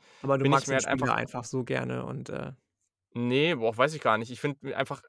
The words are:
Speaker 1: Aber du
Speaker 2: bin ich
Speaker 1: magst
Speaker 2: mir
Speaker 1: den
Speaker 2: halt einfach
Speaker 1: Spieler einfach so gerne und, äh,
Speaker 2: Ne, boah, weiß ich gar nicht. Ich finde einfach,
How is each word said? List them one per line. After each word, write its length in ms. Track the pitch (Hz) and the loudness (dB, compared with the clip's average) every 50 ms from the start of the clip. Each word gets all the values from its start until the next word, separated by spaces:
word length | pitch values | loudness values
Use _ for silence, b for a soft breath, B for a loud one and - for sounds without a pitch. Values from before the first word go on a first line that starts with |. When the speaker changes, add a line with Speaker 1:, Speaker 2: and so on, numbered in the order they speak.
| b b b b b | b b b b b
Speaker 1:
Aber 140 | 135 139 131 | 0 2 4
du 80 | 135 | 4
Speaker 2:
bin 60 | 139 143 | 6 6
ich 140 | 135 - 135 | 4 4 2
Speaker 1:
magst 0 | |
Speaker 2:
mir 80 | 135 | 0
Speaker 1:
den 40 | 131 | 0
Speaker 2:
halt 60 | - | 2
einfach 240 | - 139 131 127 120 | 2 0 0 2 2
Speaker 1:
Spieler 60 | 110 | 0
einfach 280 | 110 117 - - 127 117 | 0 -2 -4 -6 -10 -8
so 200 | - - 131 123 | -6 -6 -4 -4
gerne 420 | 127 131 127 127 123 123 123 127 | -2 -2 -2 -2 -4 -4 -6 -6
und, 240 | 127 127 127 127 - | -6 -8 -8 -8 -8
äh, 240 | - - - 135 135 - _ _ _ _ _ _ _ _ _ _ - | -8 -8 -8 -10 -12 -16 _ _ _ _ _ _ _ _ _ _ -8
Speaker 2:
Ne, 400 | 120 120 123 127 139 151 170 170 123 | -4 -2 0 2 2 2 2 2 0
boah, 180 | 113 107 107 117 | 0 0 2 2
weiß 160 | 131 151 160 | 2 2 2
ich 80 | 143 | 0
gar 160 | - 120 110 107 | 2 2 2 2
nicht. 140 | 117 123 | 0 -4
Ich 80 | 123 - | -6 -4
finde 360 | - 143 139 - - 139 - - | -4 -4 -4 -4 -6 -6 -4 -2
einfach, 240 | 135 - 147 - - | -4 -4 -6 -10 -12